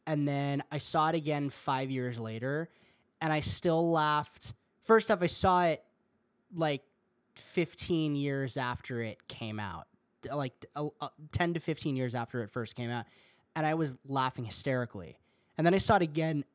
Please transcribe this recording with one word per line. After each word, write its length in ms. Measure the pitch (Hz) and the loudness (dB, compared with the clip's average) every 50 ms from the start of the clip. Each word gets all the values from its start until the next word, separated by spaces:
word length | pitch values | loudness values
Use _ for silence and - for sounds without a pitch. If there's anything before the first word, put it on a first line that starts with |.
| _ - | _ -2
and 200 | 156 147 143 143 | 0 0 2 2
then 360 | 139 139 143 143 139 139 - - | 2 0 0 0 0 -2 -4 -4
I 80 | 151 143 | -4 -4
saw 300 | - - - 160 156 160 | -2 0 2 2 2 2
it 60 | 165 | 2
again 340 | 165 147 151 151 143 143 139 | 0 0 -2 -2 -2 -2 -4
five 420 | - - - - 135 131 135 135 | -4 -4 -2 -2 0 0 -2 -2
years 260 | 135 131 127 123 120 117 | -2 -2 -4 -4 -4 -6
later, 520 | 113 110 110 113 123 135 143 151 165 165 _ _ _ _ _ _ _ _ _ - | -6 -8 -6 -6 -4 -4 -2 -4 -4 -6 _ _ _ _ _ _ _ _ _ -6
and 100 | 165 156 | -2 0
I 100 | 156 151 | 0 0
still 500 | 147 - - - - 180 160 165 170 165 | 0 0 0 0 2 4 4 4 4 4
laughed. 640 | 165 160 151 151 151 151 147 - - - - - - - _ _ _ _ - | 4 4 4 4 4 2 0 -2 -6 -10 -10 -12 -12 -14 _ _ _ _ 4
First 280 | - 220 226 220 - | 6 6 6 6 6
off, 100 | 220 175 | 2 2
I 60 | 180 170 | 2 2
saw 380 | - - - 190 180 180 180 | 2 4 4 6 6 6 6
it, 180 | 170 156 - - _ _ _ _ _ _ _ _ _ _ _ _ _ 196 | 4 2 0 -4 _ _ _ _ _ _ _ _ _ _ _ _ _ -6
like, 300 | 165 165 151 143 131 - _ _ _ _ _ _ _ _ _ _ | -2 0 0 0 -2 -4 _ _ _ _ _ _ _ _ _ _
fifteen 800 | - - - - 185 170 - - - - - 180 160 156 151 147 | -14 -12 -6 -2 -2 -2 -2 -4 -6 -4 0 0 2 2 2 0
years 420 | 143 143 143 139 135 135 127 - 139 | 0 0 0 0 -2 -2 -2 -2 -2
after 440 | 127 123 123 110 - - 127 117 117 | -2 -2 -4 -6 -6 -6 -6 -4 -4
it 240 | 110 101 - _ - | -4 -6 -10 _ -16
came 320 | - - 117 110 107 107 | -12 -10 -8 -8 -6 -6
out, 280 | 104 98 87 82 - - _ _ _ _ _ _ - - | -6 -6 -8 -10 -12 -16 _ _ _ _ _ _ -12 -6
like, 340 | 135 147 139 127 - _ - - - | -4 -4 -4 -4 -6 _ -18 -14 -8
uh, 120 | 143 151 151 - - | -8 -6 -6 -8 -8
uh, 100 | - - - - 156 151 | -12 -12 -12 -14 -12 -6
ten 220 | - - 175 170 170 | -2 0 0 0 0
to 60 | 165 | -2
fifteen 360 | - - 156 - - 156 135 | -2 -4 -4 -2 -2 -2 -2
years 200 | 131 131 123 113 | 0 -2 -2 -2
after 260 | 123 117 - - 123 | -4 -4 -4 -4 -6
it 80 | 110 101 | -6 -4
first 260 | - 123 113 107 - | -4 -6 -6 -6 -6
came 140 | - 120 117 | -6 -6 -6
out, 160 | 120 120 110 - - - - - _ _ _ _ - | -4 -6 -6 -10 -14 -20 -20 -20 _ _ _ _ -6
and 120 | 160 156 151 | -2 0 0
I 80 | 156 | 0
was 200 | 165 160 143 127 - - | 0 0 -2 -4 -6 -8
laughing 400 | 135 135 135 131 131 - - 123 | -4 -2 0 0 0 -2 -4 -6
hysterically. 760 | 110 - - - 143 131 127 120 113 - 101 85 73 - _ _ _ _ _ _ _ _ - | -4 -2 -2 0 0 0 0 -2 -4 -6 -10 -12 -14 -16 _ _ _ _ _ _ _ _ 0
And 80 | 160 170 | 4 4
then 60 | 185 | 4
I 20 | 196 | 4
saw 200 | - - 220 196 | 6 6 6 4
it 40 | |
again 420 | 175 156 147 165 160 160 156 147 139 - _ | 4 2 0 0 0 0 0 -2 -4 -6 _